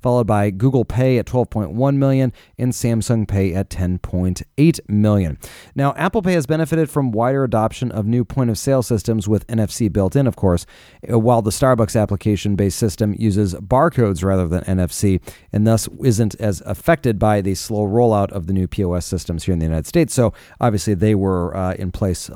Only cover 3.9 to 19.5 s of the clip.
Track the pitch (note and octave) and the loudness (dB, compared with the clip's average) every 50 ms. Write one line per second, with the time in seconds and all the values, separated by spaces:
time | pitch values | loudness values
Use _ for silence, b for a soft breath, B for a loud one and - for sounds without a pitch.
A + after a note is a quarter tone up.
3.9 | F2+ F2+ - - - F2+ F2+ F#2 F2+ - - _ _ - D3 E3+ D#3 - - - | -2 -4 -6 -4 -4 -2 0 -2 -2 -4 -8 _ _ 2 2 2 2 0 -4 -2
4.9 | G#2 G#2 G#2 G#2+ G#2 G2+ F#2 E2 C#2+ - B B B B B B B - C#3 C#3 | 0 2 4 4 4 2 0 -2 -4 -8 B B B B B B B -2 -2 -2
5.9 | C3+ - D#3 F#3+ - A#3 F3 F#3 F#3 E3+ C#3 B2 D#3+ D#3 D#3+ D3 E3 D#3+ D#3+ C#3+ | 0 -2 -4 -2 -2 0 0 0 0 0 0 0 0 -2 0 0 0 0 0 0
6.9 | - D3 C#3 B2 A2 G#2+ A#2 B2+ C3+ C#3 C3+ B2 B2 A2 G#2+ - - - C3 A#2+ | 0 -2 -2 0 0 0 0 0 0 0 0 0 2 0 0 0 -2 -4 -6 -4
7.9 | - G#2+ G2+ G#2+ A#2 B2 A#2+ - - C#3 C3 A#2 A2 - - C#3 C3+ C3 A#2 - | -4 -4 -2 0 0 0 0 -2 -2 -2 0 0 -2 -2 0 0 0 0 2 0
8.9 | B2 G#2 - - A2+ A2 F#2 G2+ A2 G2 - - A#2+ A2+ G#2+ G2 - - A#2+ G#2 | -2 -2 0 0 -2 -2 2 2 0 0 0 -2 -2 -2 -2 -2 -2 -2 -2 0
9.9 | E2 G#2 F#2+ F#2 - C#3 C#3 A#2+ - - - F#2+ F2 F2 - B B B B B | 2 0 0 2 2 2 2 0 0 0 2 2 2 2 -2 B B B B B
10.9 | B B - - A#2+ A#2 A2 A#2+ B2 A2+ G2+ A2+ - - C3 C3 B2+ A2+ A2+ G2+ | B B -8 0 0 2 4 4 2 2 2 0 0 2 2 2 4 2 2 0
11.9 | - A2+ G#2 G2 G2+ F#2+ - A2 G#2 F#2 - G#2 G2+ F#2 G2+ G2 F2+ - A#2+ G#2+ | 2 0 0 0 -2 -2 0 0 0 0 0 -2 0 2 0 0 0 0 -2 -2
12.9 | - - A2+ G#2 G2 F2+ G#2+ A2 F#2 G2+ G#2 F#2+ E2+ D2 F#2+ F#2 B2 B2+ D3+ E3+ | 0 -2 -2 -2 -2 0 0 0 2 2 0 0 -2 -6 -4 0 2 2 2 2
13.9 | - - A#2 G#2 G2 D#2+ F2+ F#2+ F#2+ F#2+ F#2 D#2+ E2+ F2 - - F#2+ F#2 F2+ E2 | 2 2 0 2 0 0 0 0 2 2 2 0 -2 -2 -2 0 0 0 0 -2
14.9 | - - - G2+ F#2 F2 B B B B B B - G2+ G#2+ A2 A2+ A2 - - | -2 0 2 2 2 0 B B B B B B -2 2 2 4 2 2 0 -4
15.9 | - - - C3+ A2 G2 A#2+ G#2 F#2+ - A2+ G#2+ G2 D#2 - - G2 - - - | -10 -2 0 0 2 2 0 0 -2 -2 -4 -4 -4 -4 -6 -8 -10 -4 0 0
16.9 | E3+ D#3+ - B2 A2 F#2 A2+ G#2+ G#2+ G#2 F#2+ G2 F#2+ - - - A2+ G#2 G#2 G2 | 0 2 2 -2 0 2 2 2 2 2 0 -2 -2 -4 -4 -6 -4 -2 -2 0
17.9 | G2 A#2 A#2+ A#2 A2 G2+ G2 - - G2 D#2+ E2+ F#2+ F#2+ F#2 F2 - - G2+ F2+ | 2 2 4 4 4 2 0 -2 -4 -8 -4 -2 -2 -2 -2 -2 -2 -2 -2 -2
18.9 | F2 F2+ E2+ - - F2 - - E2+ E2 - - | -2 -2 -4 -4 -6 -6 -4 -4 -6 -4 -2 -2